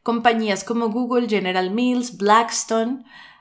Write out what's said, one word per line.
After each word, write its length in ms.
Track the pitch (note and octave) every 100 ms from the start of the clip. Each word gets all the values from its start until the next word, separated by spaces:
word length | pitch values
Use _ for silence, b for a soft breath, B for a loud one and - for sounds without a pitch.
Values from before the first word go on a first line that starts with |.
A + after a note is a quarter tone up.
Compañías 640 | - A#3 A#3+ A3+ G#3+ F#3+
como 260 | - A#3 A#3
Google, 380 | A3+ A#3+ B3 A#3
General 420 | G#3 F#3 F#3 F#3
Mills, 480 | G#3+ B3 B3 A#3+ F3
Blackstone 840 | G3+ A3 A#3 - - A3+ A3+ C4 B B B B